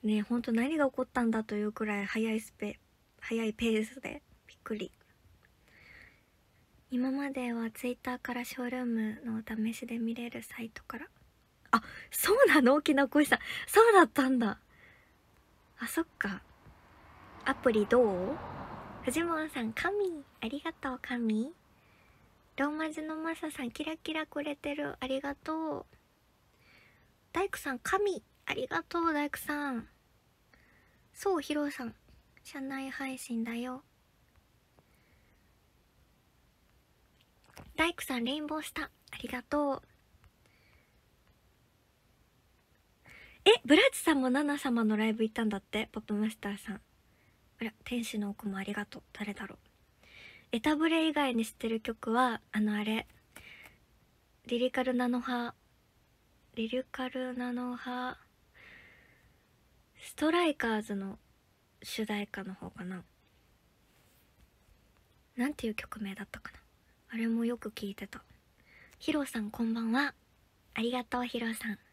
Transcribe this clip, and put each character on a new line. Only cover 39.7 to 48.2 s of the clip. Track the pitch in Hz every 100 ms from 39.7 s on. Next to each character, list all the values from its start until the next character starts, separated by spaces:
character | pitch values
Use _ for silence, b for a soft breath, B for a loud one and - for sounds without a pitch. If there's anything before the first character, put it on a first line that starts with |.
| 269
う。 | - _ _ _ - _ _ b b b b b _ _ _ _ _ _ _ _ _ _ _ _ _ _ _ _ _ _ _ _ B B B B -
え、 | 453
ブ | 233
ラ | 302
ッ | 523
チ | -
さ | -
ん | 285
も | 254
ナ | 254
ナ | 294 285
様 | 277 233
の | 220 214
ラ | 220
イ |
ブ | 220
行 | 220
っ |
た | 220
ん | 226
だ | 196
っ |
て、 | - 214 220
ポ | -
ッ |
プ | -
マ | 208 214
ス | 214
タ | 202
ー | 202
さ | -
ん。 | 202 _ _ _ b b b _ _
あ |
ら、 | 226 -
天 | - 247
使 | 226
の | 220